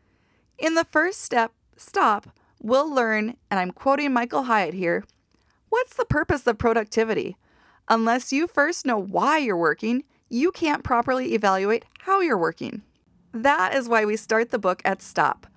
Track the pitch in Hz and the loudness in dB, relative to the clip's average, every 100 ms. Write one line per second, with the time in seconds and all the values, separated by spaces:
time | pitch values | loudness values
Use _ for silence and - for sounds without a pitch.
0 | _ _ _ _ _ - 311 330 330 311 | _ _ _ _ _ -6 -2 0 0 0
1 | 339 427 - 247 226 _ _ - - 403 | 0 -2 -2 0 -2 _ _ -12 -6 0
2 | 277 208 - - _ _ 214 254 311 269 | 2 0 -4 -20 _ _ 0 2 2 0
3 | 226 214 214 - - 196 180 - 269 277 | 0 0 -2 -6 -4 -2 -2 -2 0 2
4 | 294 247 240 294 247 220 170 185 175 175 | 2 0 0 -2 0 0 0 -2 -2 -2
5 | - _ _ _ _ _ - 453 508 - | -4 _ _ _ _ _ -4 -2 -2 -4
6 | 254 302 330 294 - 214 240 226 208 - | -2 0 0 0 0 0 0 0 0 -2
7 | 226 180 - 185 _ _ _ _ - 226 | 0 0 -4 -8 _ _ _ _ 0 0
8 | 226 247 - 269 339 - 285 349 277 220 | 2 0 0 -2 -2 0 0 0 -2 -2
9 | 190 175 240 311 262 175 165 156 220 247 | -2 -2 2 2 0 0 0 0 -2 -4
10 | - _ - 233 330 - 320 294 - 240 | -4 _ -8 -2 -2 0 -2 -2 0 0
11 | 240 254 254 226 208 190 202 226 - - | 0 -2 0 0 2 2 2 -2 -4 -12
12 | - 392 339 208 165 170 - 208 - _ | 0 2 2 2 0 -2 -8 -10 -14 _
13 | _ _ _ 226 269 302 - 269 240 226 | _ _ _ -2 2 2 2 0 0 2
14 | 214 214 - 220 240 226 190 180 - 190 | 2 0 0 0 0 0 0 0 -2 -2
15 | - - 147 - - | -2 0 0 0 -10